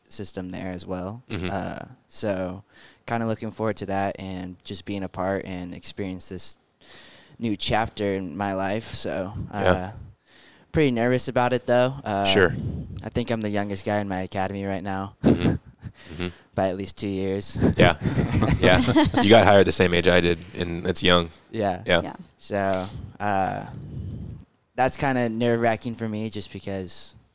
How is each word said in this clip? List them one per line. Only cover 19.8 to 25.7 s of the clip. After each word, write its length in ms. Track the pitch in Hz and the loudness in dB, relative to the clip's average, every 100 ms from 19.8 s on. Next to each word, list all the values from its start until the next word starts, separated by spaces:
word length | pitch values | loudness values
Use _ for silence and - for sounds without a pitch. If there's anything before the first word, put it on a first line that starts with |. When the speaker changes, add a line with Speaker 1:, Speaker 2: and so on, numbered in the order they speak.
| 90 | 4
Speaker 2:
age 140 | 87 85 | 4 6
I 120 | 87 | 6
did, 180 | 85 85 - - | 4 0 -4 -6
and 260 | 87 85 90 | -4 -4 -2
it's 140 | 90 | 2
young. 260 | 87 87 82 - - | 4 4 4 -8 -10
Speaker 1:
Yeah. 300 | 113 101 90 - | -2 -2 0 2
Speaker 2:
Yeah. 140 | 85 | 2
Speaker 3:
Yeah. 140 | 85 - - _ | 2 -10 -18 _
Speaker 1:
So, 480 | - 101 98 95 95 - - - | -6 0 0 0 -4 -10 -14 -6
uh, 460 | 104 98 95 98 - - - - - - - - - _ _ | -2 0 0 -4 -10 -14 -12 -10 -10 -10 -12 -14 -18 _ _
that's 220 | - 131 - | 0 0 0
kinda 320 | 143 127 120 | 0 2 0
nerve-wracking 640 | 110 120 117 117 | 0 2 4 2